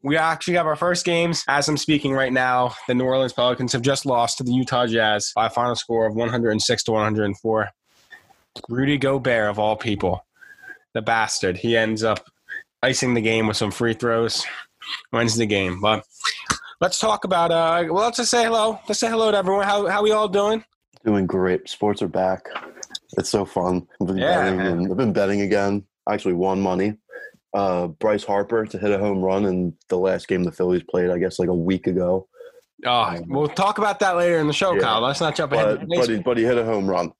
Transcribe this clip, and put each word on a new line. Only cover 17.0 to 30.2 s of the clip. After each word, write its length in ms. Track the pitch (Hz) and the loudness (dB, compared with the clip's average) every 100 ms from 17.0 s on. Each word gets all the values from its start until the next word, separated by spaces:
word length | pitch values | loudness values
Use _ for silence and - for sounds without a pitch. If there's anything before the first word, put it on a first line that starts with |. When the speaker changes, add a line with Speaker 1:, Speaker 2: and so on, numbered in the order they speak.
| 220 208 | 0 0
Speaker 1:
about, 260 | 196 180 170 | 0 2 2
uh, 340 | 165 165 170 165 | 2 2 2 0
well, 120 | 175 | 0
let's 120 | 233 226 | 0 0
just 140 | 233 | 0
say 140 | 247 | 2
hello. 360 | 226 226 220 214 - | 2 2 0 -2 -4
Let's 100 | 208 | -2
say 100 | 226 | 0
hello 200 | 226 220 | 2 2
to 60 | 202 | 2
everyone. 300 | 185 196 196 | 2 0 2
How, 200 | 208 196 | 0 0
how 140 | 202 | 0
we 100 | 214 | 2
all 140 | 214 214 | 2 2
doing? 380 | 196 208 220 - _ _ _ | 0 0 -2 -6 _ _ _
Speaker 2:
Doing 220 | 113 104 92 | 0 0 2
great. 420 | 95 92 90 - | 0 0 0 -4
Sports 320 | - 104 101 | -4 -2 -2
are 80 | 95 | -2
back. 380 | 87 92 95 - - - - - - _ - | 0 -2 -2 -8 -14 -14 -18 -16 -16 _ -6
It's 140 | - | -2
so 160 | 107 95 | -2 0
fun. 400 | - 90 90 - - | -2 0 0 -4 -6
I've 60 | 92 | -4
been 120 | 95 | 0
Speaker 1:
Yeah, 200 | 147 175 | 2 2
Speaker 2:
betting 140 | - 92 | 0 0
Speaker 1:
man. 80 | 95 | 0
Speaker 2:
and 240 | 85 92 | 0 -2
I've 60 | 92 | 0
been 180 | 123 | 0
betting 260 | 98 98 101 | 2 0 0
again. 440 | 98 101 101 101 98 _ - | 2 2 2 -2 -6 _ -4
I 80 | |
actually 200 | 104 98 | -2 -2
won 260 | 87 95 95 | 0 0 2
money. 340 | 98 92 101 107 _ - - _ _ | 0 0 -2 -4 _ -18 -18 _ _
Uh, 320 | 101 98 90 87 | -2 0 0 -2
Bryce 360 | 78 110 104 | -2 0 0
Harper 440 | - 101 101 113 107 | 0 -2 0 -2 -2
to 120 | 98 | -4
hit 120 | 104 | 0
a 80 | 98 | 0
home 240 | 104 98 | 0 0
run 240 | 92 95 101 | 0 2 0
in 280 | 90 87 80 _ | 0 -2 -6 _
the 80 | 90 | 0
last 320 | 95 92 | 0 -2